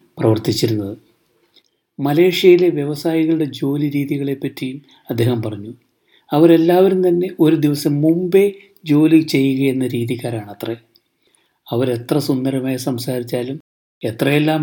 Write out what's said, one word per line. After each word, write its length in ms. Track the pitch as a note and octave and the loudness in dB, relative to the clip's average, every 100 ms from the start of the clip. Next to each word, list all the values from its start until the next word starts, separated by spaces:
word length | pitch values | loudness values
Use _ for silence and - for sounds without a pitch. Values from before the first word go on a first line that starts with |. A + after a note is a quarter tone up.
| _ | _
പ്രവർത്തിച്ചിരുന്നത്. 840 | - A2+ G#2+ - G#2 A2 G#2+ G2 - _ _ _ _ _ _ _ _ _ - | -2 0 0 -2 -2 -2 -2 -6 -10 _ _ _ _ _ _ _ _ _ -6
മലേഷ്യയിലെ 720 | C#3+ D3 F#3 F3 F#3 F3 F3 | -2 2 2 4 6 6 4
വ്യവസായികളുടെ 800 | D3+ C#3+ D3 E3+ D#3+ D#3+ D#3+ D3 | 0 -4 -4 -2 0 0 0 -4
ജോലി 380 | A#2 C#3 C#3+ D3 | -4 -4 -2 -2
രീതികളെപ്പറ്റിയും 920 | C#3+ C#3 C#3+ C#3 C#3 C3+ - C3 C#3+ - _ - | -2 -4 -4 -4 -6 -8 -8 -10 -10 -18 _ -6
അദ്ദേഹം 320 | A2+ A2+ A#2 | -2 0 0
പറഞ്ഞു. 300 | A2+ G2+ G#2+ - _ _ _ _ - | -4 -10 -14 -18 _ _ _ _ -4
അവരെല്ലാവരും 720 | D3+ E3+ E3 E3 F3+ F#3+ F#3 | 4 6 6 4 4 4 2
തന്നെ 300 | F3+ F3 F#3 - | 2 0 -2 0
ഒരു 160 | D#3 D#3+ | 2 2
ദിവസം 380 | D3 D3 D3+ C#3+ | 0 0 -2 0
മുമ്പേ 440 | D#3 E3+ F3+ F#3+ G3+ G3 - _ | 2 0 2 2 2 -2 -18 _
ജോലി 360 | D#3 D3 D#3 D#3+ | 0 2 4 4
ചെയ്യുക 420 | D#3 C#3 C3+ C3+ C3+ | 2 0 0 0 0
എന്ന 160 | C3 B2+ | -2 -2
രീതിക്കാരാണത്രേ. 880 | B2 A#2 A#2+ A#2+ A2+ G#2 G2+ A2+ A#2 _ _ _ _ _ _ _ _ - | -4 -4 -4 -6 -8 -10 -12 -10 -10 _ _ _ _ _ _ _ _ -6
അവരെത്ര 520 | A#2 C3 A#2+ A#2+ D3+ | -2 -2 -2 -2 -2
സുന്ദരമായി 600 | C#3+ C3 C3 C3 C3 B2+ | 0 -2 -2 -4 -4 -4
സംസാരിച്ചാലും 800 | C#3 A#2 C3+ B2+ B2 B2+ B2 D3 - _ _ _ | -4 -6 -4 -6 -4 -6 -6 -10 -14 _ _ _
എത്രയെല്ലാം 580 | A#2+ A2+ C3+ D3 D3+ D#3 | -8 -2 0 2 2 0